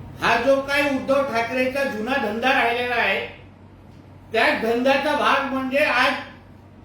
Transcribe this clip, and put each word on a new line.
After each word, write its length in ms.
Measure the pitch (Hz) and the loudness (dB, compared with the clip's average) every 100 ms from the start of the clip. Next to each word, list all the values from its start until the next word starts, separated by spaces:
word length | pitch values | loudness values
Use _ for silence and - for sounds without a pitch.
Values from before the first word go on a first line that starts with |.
| - - | -16 -4
हा 140 | 185 233 | 0 2
जो 180 | 262 269 | 4 2
काही 280 | 269 285 294 | 2 0 0
उद्धव 340 | 262 202 277 | 0 0 0
ठाकरेचा 600 | 277 226 233 254 254 277 247 | 0 -2 -2 0 0 0 -2
जुना 360 | 214 233 277 | -4 -4 -2
धंदा 320 | 214 226 262 | -2 -2 0
राहिलेला 420 | 262 233 240 247 233 | 2 2 0 -2 -2
आहे 300 | 196 202 - - - - - - - - - - - | 0 -2 -6 -14 -20 -20 -20 -20 -20 -20 -20 -20 -4
त्याच 280 | 220 285 269 | 0 2 2
धंद्याचा 540 | 226 240 262 277 302 294 | 0 2 2 2 2 2
भाग 340 | - 269 262 | 2 2 0
म्हणजे 300 | 262 262 277 302 | -4 -2 0 2
आज 280 | 247 277 254 - - - - - - | 2 0 0 -8 -18 -20 -20 -20 -20